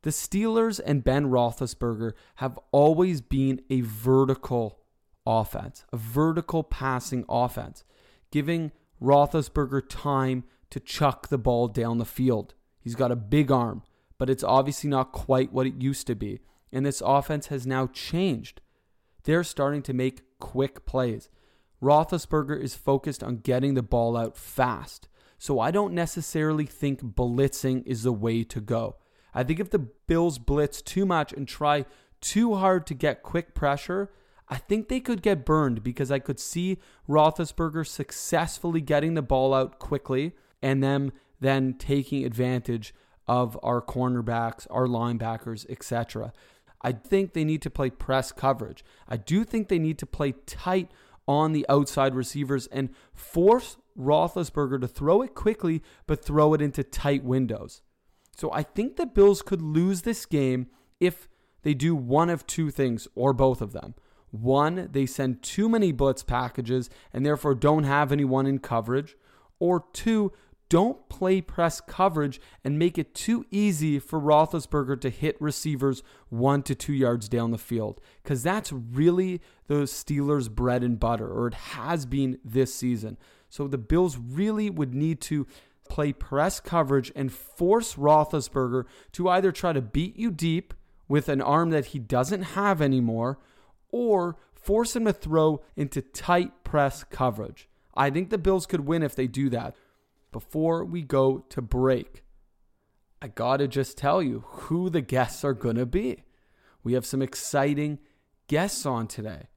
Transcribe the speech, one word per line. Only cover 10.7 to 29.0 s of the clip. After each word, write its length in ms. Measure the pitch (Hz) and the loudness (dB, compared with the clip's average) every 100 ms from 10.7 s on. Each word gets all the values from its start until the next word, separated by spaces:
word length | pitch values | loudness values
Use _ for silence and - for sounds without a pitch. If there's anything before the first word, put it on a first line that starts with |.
to 80 | - | -14
chuck 480 | - - 147 - - | -10 0 0 0 -4
the 100 | 139 | -2
ball 300 | 117 120 120 | 2 2 0
down 320 | 107 117 117 | -2 -2 -2
the 60 | 113 | -4
field. 500 | - 127 113 - - _ _ | 0 0 0 -4 -18 _ _
He's 160 | 117 117 | -12 -2
got 160 | 127 | 0
a 40 | 120 | 0
big 360 | 104 147 139 | 2 2 4
arm, 320 | 131 117 - - _ _ _ | 2 2 -4 -14 _ _ _
but 140 | 131 | -2
it's 120 | 131 | 0
obviously 460 | - 131 139 143 147 | 4 4 4 -2 -2
not 220 | 135 131 | 0 -2
quite 420 | - - 131 131 | -6 0 2 2
what 140 | 123 131 | 0 -2
it 120 | 131 | 0
used 280 | 131 135 - | -2 -2 -4
to 80 | 110 | -6
be. 240 | 101 113 _ _ _ | -6 -10 _ _ _
And 120 | 127 | -4
this 200 | 139 135 98 | -2 -2 2
offense 420 | 139 - 151 - | 2 2 -6 -4
has 200 | 139 127 | -6 -2
now 180 | 131 131 | -2 -2
changed. 760 | - - 165 190 143 - - _ _ _ _ _ _ - | -4 -4 0 0 -2 -6 -20 _ _ _ _ _ _ 0
They're 180 | 160 | 0
starting 400 | 170 - 139 147 | 0 -2 0 0
to 100 | 135 | -4
make 300 | 127 131 131 _ _ | -2 -2 -4 _ _
quick 480 | - 127 135 - - | -8 -2 -2 -4 -6
plays. 420 | 131 123 110 - _ _ _ _ _ | -2 -2 -4 -10 _ _ _ _ _
Roethlisberger 760 | 131 147 160 175 - 156 143 147 | 4 6 4 -2 -2 -2 -2 -4
is 140 | 131 - | -6 -6
focused 480 | - 139 156 135 | 0 0 0 -6
on 140 | - 120 | -6 -6
getting 360 | 120 127 139 | 0 0 2
the 80 | 131 | 0
ball 340 | 110 120 117 117 | 0 0 2 0
out 220 | 113 - | -4 -6
fast. 680 | - - 127 101 - - - _ _ _ | -12 -2 -2 -2 -10 -18 -20 _ _ _
So 200 | - 135 | -4 0
I 120 | 117 | 2
don't 240 | 185 202 175 | 2 0 -2
necessarily 720 | 165 - 156 160 156 156 143 | -4 -4 -6 -2 0 0 -4
think 340 | - 143 139 | -4 -4 -2
blitzing 800 | 123 104 123 120 135 - 131 131 - | -4 -2 0 2 0 0 -2 -2 -2
is 160 | 123 | -2
the 100 | 120 | 0
way 300 | 113 113 117 | 0 0 -2
to 180 | 113 - | -2 -6
go. 360 | 107 117 110 - | -4 -4 -4 -10